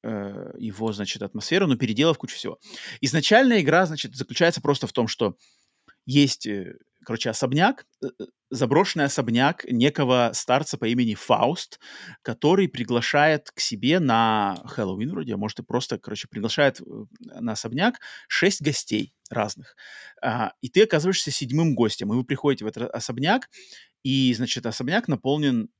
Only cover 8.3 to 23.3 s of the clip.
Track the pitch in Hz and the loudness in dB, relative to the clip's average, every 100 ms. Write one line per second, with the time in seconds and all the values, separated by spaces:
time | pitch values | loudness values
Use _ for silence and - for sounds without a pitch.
8.3 | _ _ 123 123 143 196 160 139 - 120 | _ _ -4 2 2 2 0 0 0 0
9.3 | 117 139 165 - 120 139 147 131 127 117 | 2 2 0 -4 2 2 2 2 4 2
10.3 | 113 - 127 156 135 113 120 117 101 - | 0 0 0 0 -4 -2 0 0 -2 2
11.3 | 117 123 175 - - - - - - - | 4 4 0 -8 -16 -20 -20 -20 -12 -10
12.3 | 113 147 190 180 - 120 120 117 147 151 | 0 2 4 2 -2 -2 0 2 4 4
13.3 | 151 - - - 101 123 180 143 113 113 | 2 -4 -8 -8 -2 0 2 4 4 4
14.3 | 110 101 90 - - 101 98 123 175 139 | 4 0 -4 -8 -4 -4 -2 -4 -6 -6
15.3 | 104 107 - - 123 - 110 - 104 - | -4 -6 -8 -4 -4 -4 -8 -8 -12 -10
16.3 | 110 110 - 139 - - 107 107 - - | -6 -4 2 2 0 -16 -16 -16 -20 -20
17.3 | 90 113 107 113 127 214 - - - - | -8 -6 -6 -6 0 0 0 -16 -20 -8
18.3 | - 190 - 151 - - 107 - _ _ | 0 2 2 -2 -2 -4 -4 -4 _ _
19.3 | 117 107 - - _ - - - - - | -4 -4 -6 -16 _ -20 -20 -20 -6 -4
20.3 | 120 107 - 127 180 220 156 175 190 - | -2 -4 -6 0 4 4 4 2 -2 -4
21.3 | - 127 143 165 117 110 - 101 117 123 | -6 -2 0 2 2 0 0 -2 -2 -2
22.3 | 139 143 131 107 - 123 - - 120 147 | -2 0 0 -4 -6 -8 -8 -8 -4 0